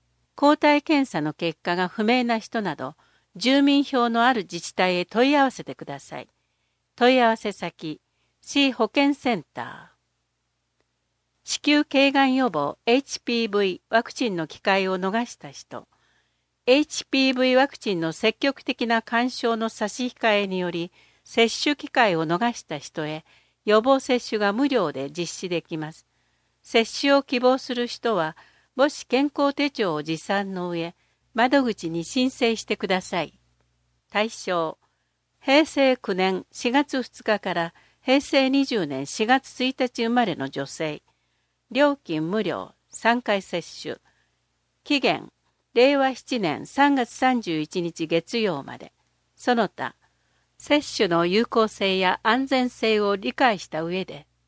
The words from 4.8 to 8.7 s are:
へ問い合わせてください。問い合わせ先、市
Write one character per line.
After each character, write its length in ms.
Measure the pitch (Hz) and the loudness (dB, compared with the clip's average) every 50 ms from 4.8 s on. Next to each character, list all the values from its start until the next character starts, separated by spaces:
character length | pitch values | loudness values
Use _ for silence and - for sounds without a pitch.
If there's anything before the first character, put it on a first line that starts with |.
| 190 185 180 180 | 0 2 2 0
へ 80 | 180 | -2
問 260 | - - 214 247 277 | -2 0 2 4 4
い 40 | 294 | 4
合 100 | 294 277 | 4 4
わ 60 | 262 | 2
せ 120 | - - 156 | 0 -4 -12
て 100 | - 135 | -14 -14
く 120 | - 156 | -14 -14
だ 140 | - 143 139 | -14 -14 -14
さ 200 | - - 151 143 | -14 -14 -14 -16
い。 80 | - - _ _ _ _ _ _ _ _ _ _ _ _ _ | -16 -16 _ _ _ _ _ _ _ _ _ _ _ _ _
問 200 | - 240 247 262 | 2 4 4 6
い 60 | 254 | 6
合 80 | 240 226 | 4 4
わ 80 | 226 - | 2 0
せ 140 | - 214 | -4 -8
先、 500 | 190 - - 170 - _ - 160 151 - _ _ _ _ _ _ _ _ | -8 -8 -10 -12 -10 _ -12 -12 -12 -12 _ _ _ _ _ _ _ _
市 320 | _ - - 285 277 277 | _ -4 0 2 2 2